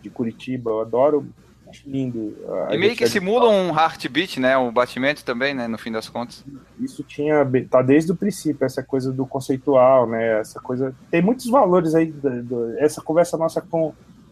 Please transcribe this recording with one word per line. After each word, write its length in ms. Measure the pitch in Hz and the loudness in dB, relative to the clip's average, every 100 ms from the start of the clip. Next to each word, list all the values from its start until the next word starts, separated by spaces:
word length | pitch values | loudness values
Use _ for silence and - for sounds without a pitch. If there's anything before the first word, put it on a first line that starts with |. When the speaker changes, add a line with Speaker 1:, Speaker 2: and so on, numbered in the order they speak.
Speaker 1:
de 80 | 101 | -14
Curitiba. 600 | - 113 - - 127 117 | -6 -6 -6 -8 -6 -4
Eu 100 | 107 | -4
adoro, 460 | 113 117 143 147 127 - _ _ - | -2 2 2 2 -2 -18 _ _ -20
acho 220 | - 143 | -20 -10
lindo 480 | 135 131 117 107 - - 92 71 | -6 -4 -6 -8 -10 -8 -6 -2
a 60 | |
Speaker 2:
E 40 | 107 | 2
meio 180 | 202 240 | 0 2
que 80 | |
Speaker 1:
identidade 80 | 233 | 0
Speaker 2:
simula 380 | 220 180 240 240 | 0 0 2 4
Speaker 1:
visual. 160 | 202 180 | 4 2
Speaker 2:
um 120 | 156 | 0
heartbeat, 600 | 160 - 147 131 185 - | 0 -2 -6 -4 -4 0
né? 180 | 131 135 | 2 2
O 140 | 123 | 2
batimento 540 | 117 123 127 139 147 - | 0 0 0 -2 -2 -4
também, 280 | 120 139 | -2 -2
né? 140 | 139 117 | -2 -6
No 100 | 110 | -6
fim 140 | 120 | -6
das 160 | 113 - | -8 -6
contas. 380 | 117 120 - 139 143 - - | -10 -10 -14 -20 -20 -18 -10
Speaker 1:
Isso 240 | 131 - | -10 -10
tinha 400 | 139 - 151 151 | -12 -4 0 2
be-, 220 | 135 127 - | 2 0 2
tá 160 | 127 | 2
desde 300 | 127 147 160 | 6 4 4
o 40 | 175 | -2
princípio, 500 | 208 - 156 139 131 | -2 -4 -4 -2 -2
essa 180 | 147 | -4
coisa 280 | 139 135 131 | -4 -4 -4
do 140 | 131 127 | -4 -6
conceitual, 840 | 131 127 135 143 131 127 135 117 | -6 -4 -4 2 6 8 6 4
né? 320 | 113 113 110 | 0 0 0
Essa 220 | 110 - | -2 -10
coisa, 340 | - 127 131 131 - | -8 -4 -4 -8 -2
tem 100 | 170 | 2
muitos 260 | 180 254 240 | 2 0 2
valores 480 | 262 202 180 160 160 | 4 4 4 4 2
aí, 100 | 165 | 0
do, 380 | 143 139 123 | -2 -4 -4
do, 360 | 120 123 117 113 | -6 -4 -4 0
essa 220 | 147 - | 0 -2
conversa 360 | - 160 170 160 | -2 2 2 0
nossa 240 | 165 165 | -4 -4
com 320 | - 165 156 - - - - | -4 -4 -4 -6 -20 -20 -18